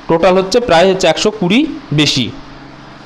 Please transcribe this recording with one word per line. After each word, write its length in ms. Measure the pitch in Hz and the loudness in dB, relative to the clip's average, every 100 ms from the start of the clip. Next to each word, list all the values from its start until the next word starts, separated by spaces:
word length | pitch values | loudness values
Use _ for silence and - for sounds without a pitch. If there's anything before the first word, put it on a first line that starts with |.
| - | -4
টোটাল 280 | 165 185 185 | 0 2 2
হচ্ছে 240 | 185 240 | 0 0
প্রায় 300 | - 165 190 | 2 2 4
হচ্ছে 160 | 185 170 | 2 0
একশো 240 | 156 214 | 0 -2
কুড়ি 360 | - 175 226 311 - - | -2 0 0 -2 -6 -4
বেশি। 380 | 147 143 143 101 - - - - - - - | -2 0 -2 -4 -8 -18 -20 -20 -20 -20 -20